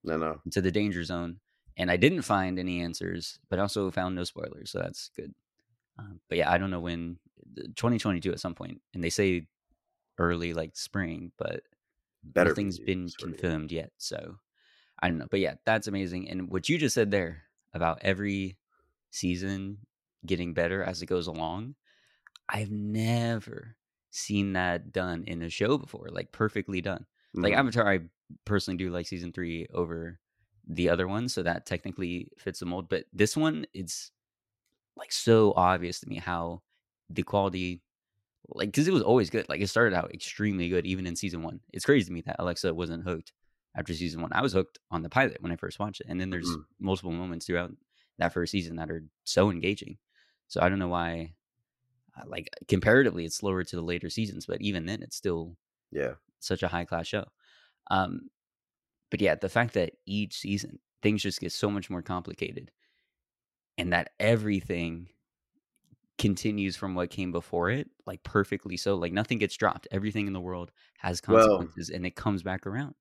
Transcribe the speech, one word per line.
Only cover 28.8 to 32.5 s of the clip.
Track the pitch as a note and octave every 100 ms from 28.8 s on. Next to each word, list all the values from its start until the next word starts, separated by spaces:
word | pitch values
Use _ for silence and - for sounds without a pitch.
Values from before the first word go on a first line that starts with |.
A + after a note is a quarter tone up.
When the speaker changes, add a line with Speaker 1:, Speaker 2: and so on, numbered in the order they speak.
| F#2
Speaker 2:
like | F2 E2+
season | F#2 F2
three | E2+ F2 E2 E2
over | F2 E2+ E2 E2 F2 _ _ _ _ -
the | E2+ F2
other | E2+ F#2
one, | G2+ B2
so | -
that | E2+ E2+ -
technically | F2+ G2+ F2+ F2+ F2 - -
fits | -